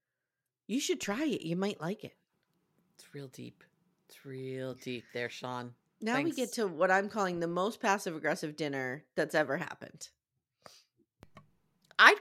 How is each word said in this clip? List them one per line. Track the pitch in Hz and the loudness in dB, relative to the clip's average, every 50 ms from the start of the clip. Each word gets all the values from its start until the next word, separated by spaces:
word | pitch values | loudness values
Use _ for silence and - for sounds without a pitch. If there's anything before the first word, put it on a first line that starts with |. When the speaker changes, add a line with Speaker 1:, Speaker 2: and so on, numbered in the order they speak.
| _ _ _ _ _ _ _ _ _ _ _ _ _ - | _ _ _ _ _ _ _ _ _ _ _ _ _ -4
Speaker 1:
You | 202 269 | -2 -2
should | 277 - 359 269 | 0 0 -2 -2
try | - - 202 233 311 | -2 -4 -2 -2 0
it. | 311 214 - | -2 -2 -2
You | - 165 170 180 | -2 -2 -2 0
might | 190 202 208 - | 0 -2 -2 -4
like | 151 165 208 214 - | -4 -6 -6 -6 -8
it." | 123 - _ _ _ _ _ _ _ _ _ _ _ _ _ _ _ _ | -16 -16 _ _ _ _ _ _ _ _ _ _ _ _ _ _ _ _
Speaker 2:
It's | _ - - - | _ -20 -18 -16
real | 143 143 131 | -14 -14 -14
deep. | - - 123 120 123 _ - _ _ _ _ _ _ _ _ _ | -14 -14 -16 -16 -16 _ -20 _ _ _ _ _ _ _ _ _
It's | - - - | -20 -20 -16
real | 139 131 131 131 131 131 131 131 131 127 | -14 -12 -10 -8 -8 -6 -6 -6 -6 -8
deep | 127 - 135 123 120 110 - - | -8 -8 -8 -8 -8 -8 -8 -6
there, | 120 120 117 | -4 -4 -4
Sean. | - - - 127 127 123 120 123 123 _ _ _ _ _ | -6 -8 -8 -6 -6 -6 -8 -10 -12 _ _ _ _ _
Speaker 1:
Now | 220 220 240 262 | -4 -2 0 0
we | 294 330 | 0 0
get | 277 | -2
Speaker 2:
Thanks. | 269 247 - - | -2 -4 -4 -2
Speaker 1:
to | 247 226 190 | -2 -2 -2
what | 165 147 180 185 | 2 2 4 4
I'm | 185 190 196 208 | 4 4 2 0
calling | 196 220 196 185 175 170 | -2 -2 0 0 0 -2
the | 170 170 | -2 -2
most | 170 175 185 214 233 - | 0 0 0 -2 -2 -2
passive-aggressive | - 220 196 202 202 190 165 156 151 151 156 180 - 156 151 | 2 2 2 2 0 -4 -6 -2 -2 -2 -2 0 -2 -8 -6
dinner | - 160 147 139 135 131 127 127 147 - _ _ - | -4 -4 -4 -2 -2 -4 -4 -4 -6 -10 _ _ -2
that's | - - - | -2 2 2
ever | 160 151 120 131 160 | 2 2 2 0 -2
happened. | 165 - - - - - - - - - - _ _ _ _ _ _ _ _ _ _ - - - _ _ _ _ _ _ _ _ - - - - - _ _ _ _ _ _ _ _ _ - - | -2 -6 -8 -12 -14 -18 -16 -18 -18 -20 -20 _ _ _ _ _ _ _ _ _ _ -20 -20 -20 _ _ _ _ _ _ _ _ -20 -20 -20 -20 -20 _ _ _ _ _ _ _ _ _ 4 10
Speaker 2:
I, | 202 240 415 403 | 10 10 10 8